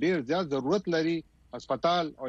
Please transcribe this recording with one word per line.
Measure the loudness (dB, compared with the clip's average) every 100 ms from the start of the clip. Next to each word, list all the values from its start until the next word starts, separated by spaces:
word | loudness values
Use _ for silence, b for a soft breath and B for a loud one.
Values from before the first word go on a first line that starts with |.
ډېر | 0 0 0
زیات | -2 0 -2
ضرورت | 0 0 2 0
لري | 2 -2 -6 _ -14 -12
هسپتال | -4 0 2 2 0
او | -6